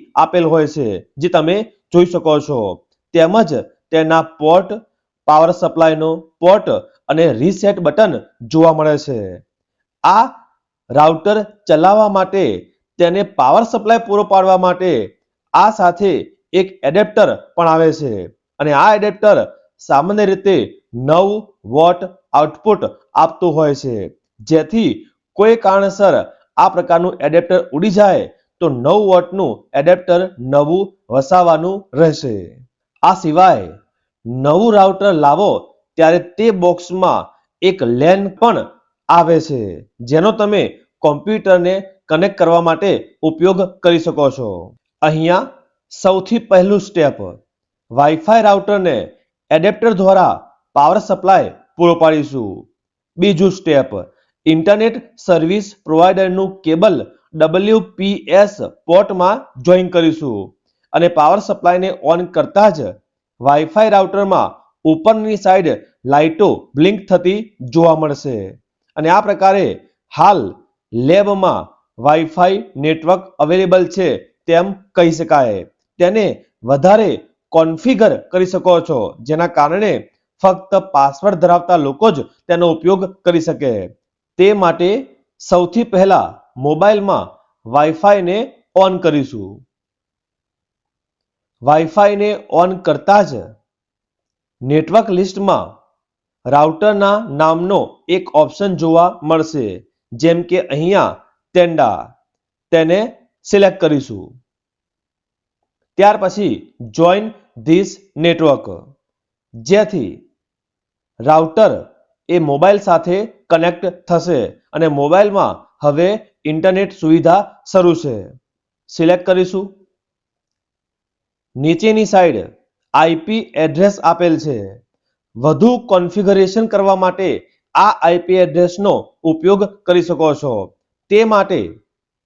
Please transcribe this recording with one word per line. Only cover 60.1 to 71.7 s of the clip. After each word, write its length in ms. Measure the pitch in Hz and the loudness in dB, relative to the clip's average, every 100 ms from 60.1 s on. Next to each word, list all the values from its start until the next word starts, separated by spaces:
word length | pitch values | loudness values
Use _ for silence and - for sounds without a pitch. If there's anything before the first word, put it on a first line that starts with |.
| 156 143 104 95 _ _ _ _ | -2 -6 -8 -10 _ _ _ _
અને 160 | 151 170 160 | 0 0 2
પાવર 200 | 151 202 202 | 2 2 -2
સપ્લાયને 420 | - 175 180 190 - 143 | -4 0 0 -2 -4 -2
ઓન 80 | 170 180 | -2 -2
કરતા 360 | 160 135 196 208 156 | -4 -2 2 2 0
જ 40 | 104 - _ _ _ - | -8 -12 _ _ _ -4
Wi-Fi 460 | 127 147 160 214 220 | 0 0 0 0 2
રાઉટરમાં 600 | 202 190 196 196 170 98 - _ _ | 2 0 -2 0 0 -2 -8 _ _
ઉપરની 580 | 160 160 208 220 214 208 | -2 0 2 0 -2 -2
સાઈડ 240 | 190 190 165 107 - _ 127 | 2 2 0 -4 -8 _ -2
લાઇટો 360 | 143 160 160 196 107 - 139 | 0 0 0 0 0 -6 0
બ્લિંક 220 | 175 208 - | 0 0 -2
થતી 300 | 180 180 208 220 - 127 | 0 0 -4 -8 -16 -6
જોવા 260 | 165 165 160 | 2 2 2
મળશે 360 | 156 139 143 113 95 - _ _ _ 156 | -2 -6 -8 -10 -10 -16 _ _ _ -6
અને 120 | 160 | 0
આ 140 | 190 208 | 0 0
પ્રકારે 380 | 190 190 196 139 92 _ _ _ | 0 0 2 -2 -6 _ _ _
હાલ 280 | - 180 185 98 - _ _ _ | 0 2 2 -2 -10 _ _ _
લેબમાં 760 | 113 131 190 202 196 185 107 - | -4 0 2 0 0 -2 -2 -8